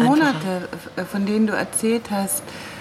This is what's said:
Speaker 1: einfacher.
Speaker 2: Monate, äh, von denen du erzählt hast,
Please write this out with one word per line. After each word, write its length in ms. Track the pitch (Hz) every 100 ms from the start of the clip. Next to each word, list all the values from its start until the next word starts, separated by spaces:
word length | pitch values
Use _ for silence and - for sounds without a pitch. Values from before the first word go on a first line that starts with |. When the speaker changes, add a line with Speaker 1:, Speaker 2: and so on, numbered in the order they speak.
| 240
Speaker 1:
einfacher. 220 | 294 302
Speaker 2:
Monate, 360 | 160 185 185 170 170 - -
äh, 80 |
von 220 | 180 202 196
denen 200 | 214 220
du 60 |
erzählt 520 | 190 - - 226 233 226
hast, 320 | 202 196 - - - - -